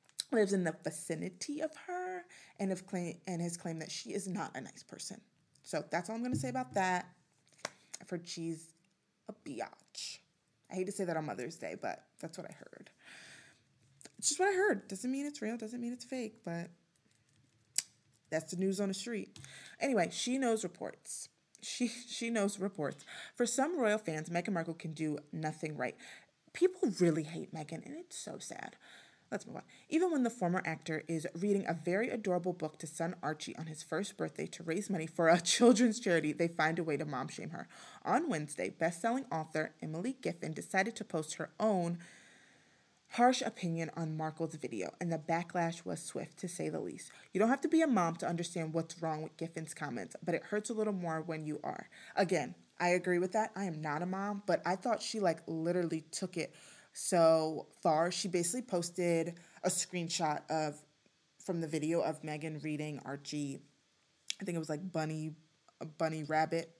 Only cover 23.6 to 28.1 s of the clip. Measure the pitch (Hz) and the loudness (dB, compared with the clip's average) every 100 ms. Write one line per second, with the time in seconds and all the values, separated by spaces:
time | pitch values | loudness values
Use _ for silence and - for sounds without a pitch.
23.6 | 294 349 220 214 - 156 160 170 180 180 | 2 4 4 4 0 -4 -2 -2 0 0
24.6 | 165 160 160 151 156 143 - 160 156 156 | -2 -4 -6 -2 -2 -2 -6 -4 -4 -4
25.6 | 156 147 127 - - - - _ _ - | -6 -4 -4 -6 -14 -20 -20 _ _ 2
26.6 | 370 - 247 185 175 156 151 165 - 160 | 2 4 0 6 6 4 0 -6 -8 -8
27.6 | 151 160 - 302 359 | -8 -10 -10 -12 -12